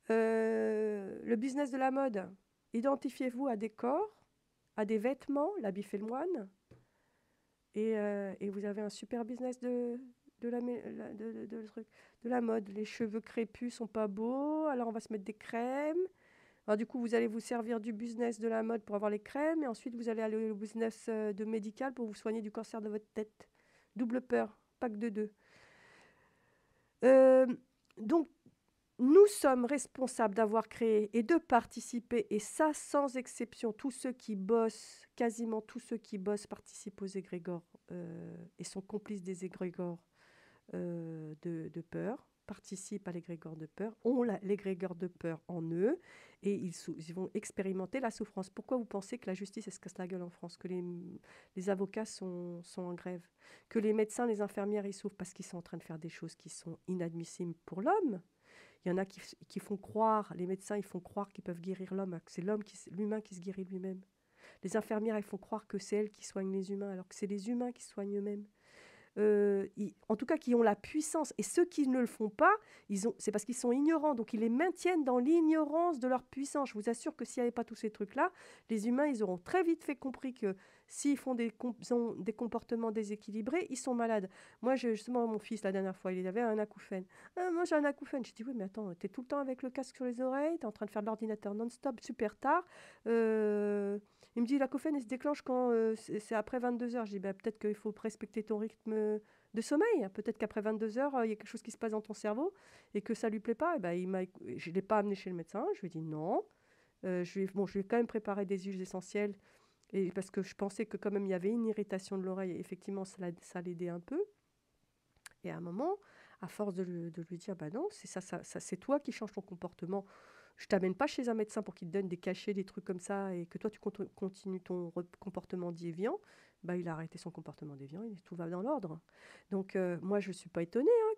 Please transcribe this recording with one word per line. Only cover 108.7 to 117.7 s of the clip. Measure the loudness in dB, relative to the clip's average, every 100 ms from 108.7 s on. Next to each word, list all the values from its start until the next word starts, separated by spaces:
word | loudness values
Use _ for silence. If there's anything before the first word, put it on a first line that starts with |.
| -6
essentielles | -6 -8 -4 -2 -2 -4 _ _ _ _ _
et | -2 0
parce | -2 -4
que | -4
je | -4
pensais | -4 -4 -4
que | -6 -4
quand | -2
même | -2
il | 0
y |
avait | 0 0
une | 0
irritation | 0 -2 -2 -4 -4 -4
de |
l'oreille. | -2 -2 -4
Et | -4
effectivement, | -8 -10 -6 -6 -6
ça | -6
l'a, | -8 -8
ça | -10 -8
l'aidait | -6 -4 -4
un | -4
peu. | -4 -2 -2 _ _ _ _ _ _ _ _ _ -20 -14
Et | -10
à | -8
un |
moment, | -6 -4 -2 -4 -8 -20 -20 -14
à | -10
force | -4 -4
de | -2
lui, | -4 -4 -6
de | -8
lui | -10 -10
dire, « | -8 -8
Bah | -6